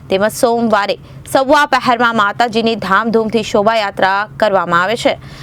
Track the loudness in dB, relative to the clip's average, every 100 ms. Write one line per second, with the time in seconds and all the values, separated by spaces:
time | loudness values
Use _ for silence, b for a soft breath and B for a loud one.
0 | B -2 -2 0 0 0 -2 -2 -4 -6
1 | B B -4 -2 2 2 2 0 0 0
2 | 2 2 0 0 -2 0 -2 -2 0 0
3 | 2 0 0 -2 0 0 2 2 0 0
4 | 0 0 -4 0 2 2 2 2 2 0
5 | 0 -2 B B